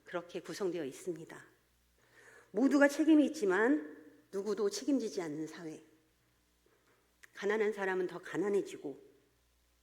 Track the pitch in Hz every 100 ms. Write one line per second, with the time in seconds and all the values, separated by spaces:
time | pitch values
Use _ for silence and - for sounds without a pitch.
0 | - 180 170 180 156 165 196 170 139 131
1 | - 165 160 151 - _ _ _ _ _
2 | _ _ - - - 190 269 277 277 285
3 | 311 311 269 - 202 185 226 302 - -
4 | - - _ 196 202 202 202 - - 269
5 | 220 - 165 147 156 156 165 151 - _
6 | _ _ _ _ _ _ _ _ _ _
7 | _ _ - - 202 214 208 208 190 185
8 | 180 170 - 151 202 202 - - 147 131
9 | - _ _ _ _ _ _ _